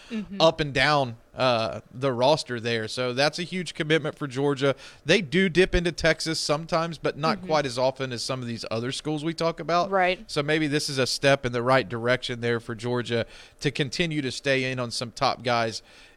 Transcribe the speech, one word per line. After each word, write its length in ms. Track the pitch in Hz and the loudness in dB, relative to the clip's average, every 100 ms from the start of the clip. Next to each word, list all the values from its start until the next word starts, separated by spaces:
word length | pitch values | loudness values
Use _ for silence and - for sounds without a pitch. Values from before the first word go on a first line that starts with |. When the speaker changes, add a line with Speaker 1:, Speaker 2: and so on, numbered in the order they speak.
| - | -10
Speaker 1:
Mm-hmm. 300 | 226 175 196 | -10 -8 2
Speaker 2:
up 180 | 165 160 | 2 4
and 140 | 147 | -2
down, 440 | 131 139 151 127 117 _ - | 2 4 4 2 -4 _ -2
uh, 460 | 127 117 113 107 - | 2 2 0 -4 -12
the 180 | 127 135 | -4 -2
roster 460 | 120 131 156 - 120 | 2 4 4 0 -4
there. 300 | 117 117 110 | -2 -2 -4
So 240 | - 127 | -4 -4
that's 260 | 123 147 160 | 2 0 0
a 60 | |
huge 300 | 175 185 170 | -6 -6 -8
commitment 440 | - 156 160 147 - | -4 2 2 2 -6
for 80 | 147 | -6
Georgia. 480 | 123 143 139 139 131 - - | 0 0 2 0 0 -6 -10
They 160 | 139 196 | 2 2
do 280 | 151 170 190 | 4 2 2
dip 240 | 165 180 | 4 4
into 200 | 180 175 | 4 0
Texas 480 | 147 165 160 165 156 | 0 0 0 -2 -4
sometimes, 580 | - 147 165 165 165 151 | 0 -2 0 -2 -2 -4
but 180 | 143 - | -4 -2
not 220 | 160 - | -2 -2
Speaker 1:
Mm-hmm. 80 | 185 | 0
Speaker 2:
quite 180 | 156 | 0
as 140 | 139 120 | 0 0
often 320 | 131 131 131 | 0 0 -6
as 140 | 117 | -6
some 180 | - 131 | -6 -6
of 60 | 120 | -6
these 160 | 113 - | -8 -4
other 180 | 113 123 | -4 -4
schools 340 | 131 147 151 | -6 -4 -4
we 100 | 156 | -4
talk 260 | 160 165 160 | -2 -2 -4
about. 320 | 156 175 175 | -2 0 2
Speaker 1:
Right. 260 | 190 180 185 220 | 2 2 0 -4
Speaker 2:
So 160 | 156 | -4
maybe 240 | 143 160 151 | 0 2 2
this 220 | 151 151 | 0 -2
is 100 | 135 | 0
a 80 | 123 | 0
step 400 | - 139 139 123 | 2 4 4 2
in 60 | |
the 100 | 120 | 0
right 260 | 120 131 98 | 4 4 2
direction 520 | 117 117 127 - 120 | -2 0 0 0 -4
there 180 | 117 117 | 0 -2
for 160 | - | -2
Georgia 500 | 113 120 123 113 117 104 - - - | -8 -2 -2 0 -2 -2 -8 -20 -6
to 100 | 147 | -4
continue 500 | 139 139 - 170 151 | -2 -4 -2 -2 0
to 120 | 131 | -4
stay 360 | - 139 131 131 | -4 0 0 0
in 120 | 127 | -2
on 100 | 120 | -4
some 220 | - 120 | -6 -8
top 320 | - 131 - | 0 0 0
guys. 360 | 120 117 113 104 - - - | 0 2 0 -4 -14 -20 -20